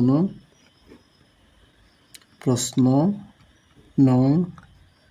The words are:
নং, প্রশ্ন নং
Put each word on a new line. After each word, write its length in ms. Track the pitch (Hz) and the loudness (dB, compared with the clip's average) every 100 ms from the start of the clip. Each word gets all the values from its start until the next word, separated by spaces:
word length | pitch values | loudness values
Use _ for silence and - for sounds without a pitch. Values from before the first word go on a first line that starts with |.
| 123 | 0
নং, 120 | 143 202 - - _ _ _ _ - _ _ _ _ _ _ _ _ _ _ _ - _ _ | 0 -2 -8 -20 _ _ _ _ -20 _ _ _ _ _ _ _ _ _ _ _ -20 _ _
প্রশ্ন 440 | 139 123 - - 127 135 180 202 - _ _ _ _ _ _ - | -4 -2 -4 -2 0 2 0 -4 -12 _ _ _ _ _ _ 0
নং 320 | 135 127 131 156 180 - - _ _ _ _ | 2 4 2 0 -4 -10 -20 _ _ _ _